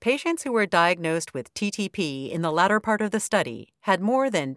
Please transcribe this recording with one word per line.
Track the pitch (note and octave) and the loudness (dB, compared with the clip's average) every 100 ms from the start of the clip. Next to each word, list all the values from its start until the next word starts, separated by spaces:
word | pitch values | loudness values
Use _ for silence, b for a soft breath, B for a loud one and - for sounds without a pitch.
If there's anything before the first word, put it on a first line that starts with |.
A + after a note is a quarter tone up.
patients | A#3 C#4 E4+ E4+ | 0 0 0 -2
who | C#4 | 0
were | A#3 | 0
diagnosed | G3+ F3+ E3+ F3+ E3 E3 - | 2 4 4 2 0 -2 -4
with | C3+ A#2+ | -10 -8
T | - G#3 | -6 -6
T | - G3 | -4 -6
P | - D#3+ C3+ C3+ | -4 -4 -4 -6
in | - | -4
the | E3 | 0
latter | D#3+ F#3+ G#3+ | 2 4 2
part | A3 G#3+ | 0 -2
of | G#3+ | 0
the | G#3+ | -4
study | - G3+ C3+ A2+ - _ | 0 0 0 -6 -14 _
had | - F#3 | 0 0
more | G3+ C4 C4+ | 2 2 2
than | G3 C3+ | 0 -2